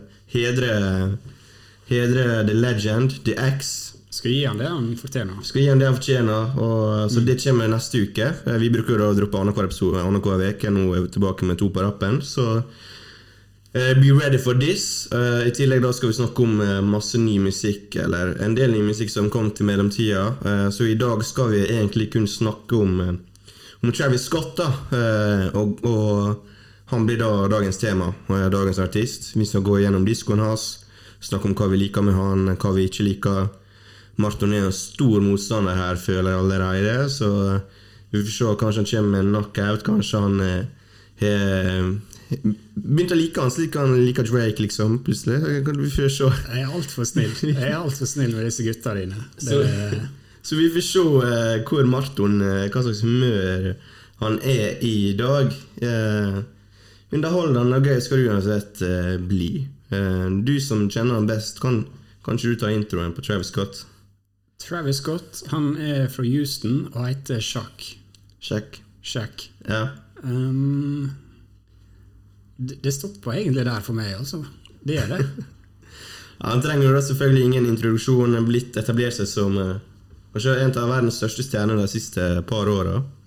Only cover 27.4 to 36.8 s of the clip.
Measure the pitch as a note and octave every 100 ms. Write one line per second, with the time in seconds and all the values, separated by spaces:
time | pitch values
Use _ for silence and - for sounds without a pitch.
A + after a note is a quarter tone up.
27.4 | G2 G#2+ G2 F#2+ A2 F#2+ F2+ - - G2
28.4 | F#2+ G2 F#2+ F#2 F#2 G#2 A#2+ - - G#2+
29.4 | G#2 G2+ G2 G2+ G2+ F#2+ G2 A2+ - G#2
30.4 | A2 G#2+ - - - - - - - G2
31.4 | G#2 F#2 G2+ F#2+ G2 G#2 G2+ F#2+ G2 F#2+
32.4 | F#2+ F#2 G2+ F#2+ F#2+ - G2+ G2 G2+ G2
33.4 | F#2+ - - - - - - - G#2 G#2
34.4 | G#2 G#2 F#2+ F#2+ - - C3+ G#2 G2+ G2
35.4 | - A2 F#2+ F#2 F2+ F2 - F#2 F#2 F#2
36.4 | F#2+ F#2+ F#2 F#2+